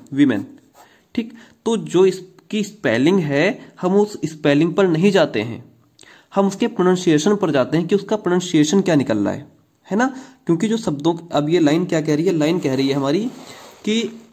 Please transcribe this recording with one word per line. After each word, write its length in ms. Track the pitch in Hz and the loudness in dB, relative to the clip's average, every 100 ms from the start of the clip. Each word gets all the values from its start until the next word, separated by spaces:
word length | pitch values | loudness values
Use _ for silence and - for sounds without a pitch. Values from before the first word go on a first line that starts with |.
| - | -8
वीमेन, 340 | 139 143 107 - - _ _ - _ _ | 0 2 2 -4 -18 _ _ -20 _ _
ठीक। 200 | - 226 - - _ | -8 -8 -12 -20 _
तो 120 | - 226 | -4 -4
जो 300 | 156 165 190 | 0 2 4
इसकी 580 | 185 - _ - 214 | 2 -8 _ -8 -6
स्पेलिंग 560 | 202 - 139 113 143 196 | -6 -4 0 2 2 2
है, 520 | 151 139 180 - - - | 2 0 0 -2 -12 -6
हम 140 | 180 | 0
उस 240 | 196 208 - | 2 0 -2
स्पेलिंग 500 | 156 - 151 143 165 | -10 -4 0 2 2
पर 140 | 190 190 | 2 2
नहीं 220 | 160 196 | 4 4
जाते 320 | 190 151 113 | 4 2 0
हैं, 220 | 113 110 - _ _ _ - - _ | -6 -8 -16 _ _ _ -20 -20 _
हम 120 | - 196 | 0 0
उसके 200 | 190 233 | 0 -4
प्रोनाउंसिएशन 680 | 226 180 180 180 151 175 208 | 0 2 2 2 2 2 0
पर 140 | 185 | 0
जाते 260 | 139 123 156 | 0 0 0
हैं 100 | 180 | 0
कि 80 | |
उसका 220 | 202 196 214 | -2 -2 -4
प्रोनाउंसिएशन 640 | 190 180 180 156 147 196 | 0 -2 0 0 2 2
क्या 140 | 190 | 2
निकल 240 | 156 123 107 | 0 0 -2
रहा 160 | 98 | -2
है, 120 | 101 - _ _ _ - | -4 -10 _ _ _ -6
है 60 | 190 | -2
ना? 200 | 254 262 - _ - | -2 -4 -18 _ -4
क्योंकि 220 | 170 220 | -2 0
जो 80 | 226 | -2
शब्दों, 520 | 208 147 156 170 - | -2 -2 -2 -4 -4
अब 160 | 143 147 | -4 0
ये 120 | 175 | 2
लाइन 240 | 156 160 | 2 2
क्या 160 | 180 160 | 0 -2
कह 160 | 156 147 | 0 0
रही 100 | 175 | 0
है? 60 | |
लाइन 260 | 170 151 175 | 0 0 0
कह 160 | 151 | -2
रही 140 | 131 139 | 0 0
है 60 | |
हमारी 360 | 139 139 165 240 - - - - - | 0 0 -2 -4 -8 -20 -20 -20 -12
कि, 360 | - 220 226 - - | -4 -4 -4 -10 -20